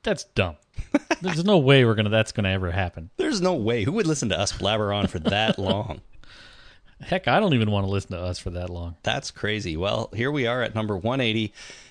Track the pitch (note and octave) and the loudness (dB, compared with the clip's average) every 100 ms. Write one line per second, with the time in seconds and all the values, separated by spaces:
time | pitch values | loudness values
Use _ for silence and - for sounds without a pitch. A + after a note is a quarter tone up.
0 | - F3 - - F2+ D#2+ _ - - - | -4 -4 -4 -2 -2 -4 _ -14 -2 -2
1 | - E4 F3+ D#3+ F#3 F#3+ C3 C#3 A#2+ G#2+ | 0 -4 -2 -2 4 6 8 8 6 4
2 | G#2+ A2 A2 - G2 F#2+ F#2 F2+ F2+ - | 2 2 2 0 0 0 0 -2 -2 -6
3 | E2 - - A3 F#3 E3 G#2+ A#2+ G2+ G#3 | -12 -4 -2 0 0 0 0 0 0 0
4 | E3 D3+ A#2 E2+ G2+ - G2 G#2+ G#2 G2+ | 0 0 0 0 0 0 0 2 0 0
5 | F#2+ F2+ D#2+ G2+ A2 - F#2+ G2 G#2 E2 | -2 -2 0 0 0 0 0 -2 -4 -10
6 | - - - - - - - - - - | -14 -20 -20 -20 -20 -20 -20 -20 -20 -18
7 | - F#3 B2 D3 G#3 C3 G#2+ G2+ G2 G2 | -4 -2 2 2 4 4 2 2 0 -2
8 | - F2 F2+ F2+ - F2 F2+ F2 E2+ E2 | -4 -6 -6 -6 -6 -8 -8 -8 -10 -6
9 | - C3 - - G#2 G#2+ C3 D#2 F#2+ A2+ | -4 -4 -6 -6 -4 -2 -4 -4 -2 -2
10 | A2+ G2+ B2+ D3 A#2 B2 A2+ G#2+ G#2+ G2 | -4 -4 -2 0 -2 -2 -2 -2 -4 -4
11 | G#2 C3+ A#2+ A2 G#2+ - - - - | -2 0 0 0 -2 -6 -18 -20 -20